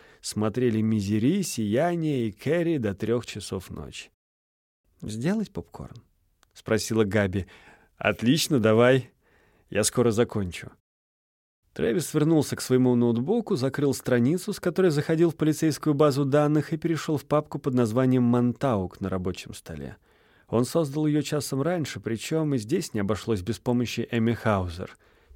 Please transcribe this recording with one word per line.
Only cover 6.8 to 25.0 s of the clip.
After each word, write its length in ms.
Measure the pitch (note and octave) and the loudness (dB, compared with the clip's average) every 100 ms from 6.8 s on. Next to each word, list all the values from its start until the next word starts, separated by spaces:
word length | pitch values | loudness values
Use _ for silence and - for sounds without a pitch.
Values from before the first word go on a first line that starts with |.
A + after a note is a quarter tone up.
| - A2 | 0 0
Габи. 420 | G#2 G#2 G2+ F#2+ F2+ - - - _ - | 2 2 0 -2 -6 -14 -20 -20 _ -4
"Отлично, 640 | G2+ G2+ A2+ D#3 - C#3+ | -2 0 2 2 2 2
давай. 500 | G#2+ A2 A#2+ C3 B2 _ _ _ _ _ - | 4 6 6 4 0 _ _ _ _ _ -6
Я 140 | - | -2
скоро 260 | G#2+ - A#2+ | 0 2 2
закончу". 600 | G#2+ A#2+ A2 F#2 - - _ _ _ _ _ _ _ _ _ _ | 2 0 0 -4 -8 -14 _ _ _ _ _ _ _ _ _ _
Трэвис 400 | - E3 F#3 C#3+ | -4 0 0 0
вернулся 440 | D3+ D3+ D#3+ C#3 - | 0 4 4 2 -4
к 40 | |
своему 340 | - B2+ B2+ B2 | 0 2 4 4
ноутбуку, 580 | A#2+ A#2 C3+ A#3 A3+ | 2 2 0 -2 0
закрыл 400 | E3+ C3 C3+ C#3+ | -2 -2 0 0
страницу, 580 | B2+ - B2 A#2+ F3+ - | 0 0 2 2 0 -4
с 60 | F#3+ | -4
которой 320 | F3+ E3 F#3 | -4 2 2
заходил 400 | D3 D3 D#3+ E3+ | 2 0 2 2
в 60 | D#3 | 2
полицейскую 580 | D#3 D3+ D#3+ C3+ D#3 | 0 2 0 0 0
базу 300 | C#3+ D3+ C3+ | 4 4 4
данных, 480 | C#3 D3 D3 D3+ C#3+ | 2 4 4 2 0
и 40 | D#3+ | -4
перешёл 400 | E3 D#3+ - D3 | -2 -4 -2 -4
в 80 | |
папку 340 | - D3+ D3+ D3 | 0 -2 -2 -4
под 160 | D3 | -2
названием 500 | B2 A#2 A2+ C3 B2+ | 2 2 2 4 4
"Монтаук" 760 | A#2+ B2 B2 A#2 C#3 G#2+ F2+ - | 4 4 2 0 0 0 -2 -6
на 80 | F#2+ | -4
рабочем 460 | F#2+ F#2 F2 - | -4 -4 -6 -10
столе. 420 | - - D#2+ C2+ - _ _ _ _ - | -16 -14 -12 -12 -14 _ _ _ _ -2
Он 160 | A2 | 0
создал 420 | B2 E3+ D3+ C#3+ D3+ | 2 0 -2 0 0
её 160 | D3+ | 0
часом 400 | D3 D3+ - C3+ | 0 -4 -4 -4
раньше, 380 | D3 F3+ C3+ - | -2 -2 -4 -6
причём 540 | - A2+ - D#3+ D#3 | -6 -6 -4 -2 0
и 40 | C3+ | -2
здесь 360 | G#2 F3+ - | -2 -4 -4
не 60 | A2 | -4
обошлось 420 | G2+ G#2 - G#2+ | -2 -2 -2 -2
без 160 | F2+ A2 | -2 -6
помощи 500 | - B2 A#2+ - A#2 | -2 0 -2 -4 -4
Эми 220 | A#2 A2+ | 0 0
Хаузер. 640 | A2+ A2+ G2+ F#2 E2+ F#2 - | 0 0 0 -2 -8 -12 -16